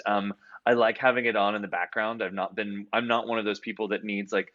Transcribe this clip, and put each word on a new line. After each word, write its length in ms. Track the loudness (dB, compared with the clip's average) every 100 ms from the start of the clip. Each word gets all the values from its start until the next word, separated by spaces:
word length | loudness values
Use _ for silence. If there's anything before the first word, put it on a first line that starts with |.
| 0
um, 260 | 0 0 -6 -14 -2 2
I 80 |
like 240 | 6 4 4
having 280 | 2 4 2
it 100 | 2
on 180 | 2 0
in 60 |
the 60 | -4
background. 560 | -4 -4 -2 -2 -2
I've 100 | -4
not 220 | -2 -4 -4
been, 320 | -6 -6 -2
I'm 160 | -2 2
not 200 | 0 0
one 100 | -2
of 80 | -2
those 140 | -4
people 300 | -6 -6 -4
that 140 | -2 -2
needs, 260 | -6 -2
like, 220 | -2 -2